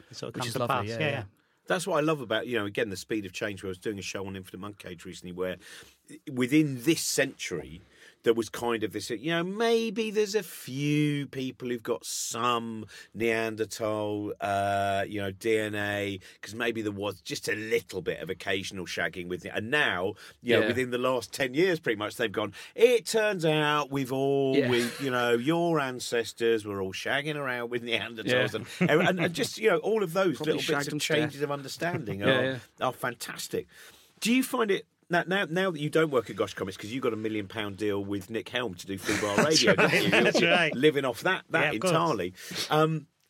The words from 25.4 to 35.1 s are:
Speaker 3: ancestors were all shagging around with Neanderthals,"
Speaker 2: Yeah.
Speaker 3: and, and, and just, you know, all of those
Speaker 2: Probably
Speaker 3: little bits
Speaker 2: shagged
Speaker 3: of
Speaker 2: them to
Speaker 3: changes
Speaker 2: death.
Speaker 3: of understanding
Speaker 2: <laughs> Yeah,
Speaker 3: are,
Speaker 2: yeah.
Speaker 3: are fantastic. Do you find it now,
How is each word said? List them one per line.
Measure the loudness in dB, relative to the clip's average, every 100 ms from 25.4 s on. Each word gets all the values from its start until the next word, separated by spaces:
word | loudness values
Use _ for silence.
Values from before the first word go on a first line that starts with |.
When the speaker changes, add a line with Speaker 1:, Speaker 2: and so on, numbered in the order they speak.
| 4 2 2 2
Speaker 3:
ancestors | 0 -4 -2 -2 -2 0 2 2 0
were | -4
all | -4
shagging | -4 -2 -2 -2 -4
around | -4 -4 -4
with | -6
Neanderthals," | 0 -2 -2 -6 0 2 2
Speaker 2:
Yeah. | -2 -8 0 4
Speaker 3:
and, | 6
and, | 4 2
and | 0
just, | 0 -4 0
you | 2
know, | 2
all | 2 0
of | 0
those | 2 2 2
Speaker 2:
Probably | 0
Speaker 3:
little | 0
bits | 0
Speaker 2:
shagged | 0 0
Speaker 3:
of |
Speaker 2:
them | -2
to | 0
Speaker 3:
changes | 2 0 -2
Speaker 2:
death. |
Speaker 3:
of | -4
understanding | -4 -8 -6 -4 -4 -6 -2
Speaker 2:
<laughs> |
Yeah, | 2
Speaker 3:
are, | 2
Speaker 2:
yeah. | 2 -4 -10 -4
Speaker 3:
are | -4
fantastic. | -2 -6 -6 -12 -10 -6 -6 -6 -16 -20 -20 _ -6
Do | 2
you | 2
find | 2 0 2
it | 0 -2 _
now, | -2